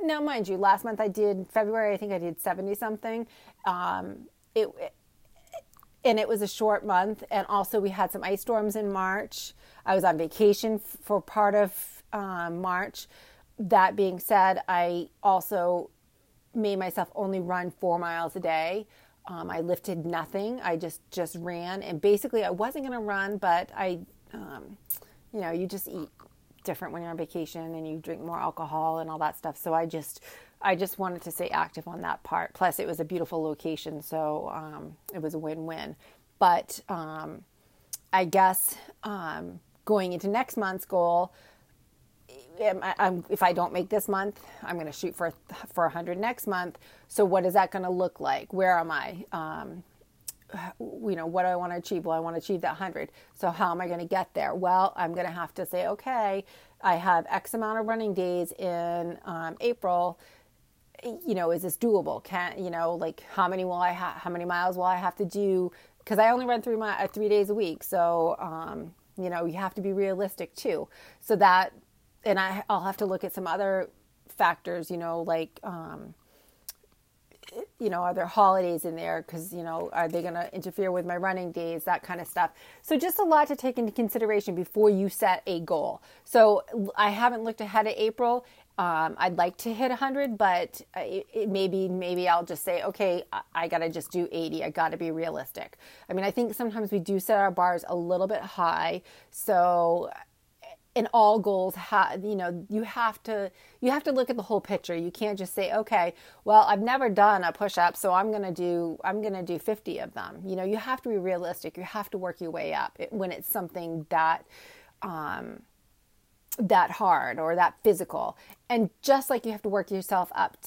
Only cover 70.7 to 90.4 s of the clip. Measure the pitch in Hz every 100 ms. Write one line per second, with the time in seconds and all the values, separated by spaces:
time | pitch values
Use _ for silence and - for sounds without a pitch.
70.7 | 160 - - - - - 208 196 180 185
71.7 | - _ _ _ _ 220 190 190 190 -
72.7 | 196 185 190 202 185 185 196 180 180 196
73.7 | 190 - _ _ _ - - 180 170 180
74.7 | 175 160 175 170 165 165 165 160 - 214
75.7 | 175 165 160 - 165 _ _ _ _ -
76.7 | - _ _ _ _ _ _ - 233 403
77.7 | - 214 175 180 180 180 - 196 190 175
78.7 | 170 175 165 170 165 - 170 180 175 165
79.7 | 165 175 - 165 170 170 170 170 185 180
80.7 | 185 190 180 170 175 190 185 180 165 165
81.7 | 165 185 175 - - - 175 165 - -
82.7 | - - 311 349 349 370 311 294 285 262
83.7 | 247 226 208 226 240 220 208 202 175 170
84.7 | 214 214 190 196 - 202 180 - 170 160
85.7 | 165 123 - - - - 240 220 196 -
86.7 | 233 196 - 208 208 240 233 226 220 208
87.7 | 220 214 - 214 220 240 247 - - _
88.7 | - 175 160 160 - 185 175 175 - 233
89.7 | 220 262 240 269 269 277 214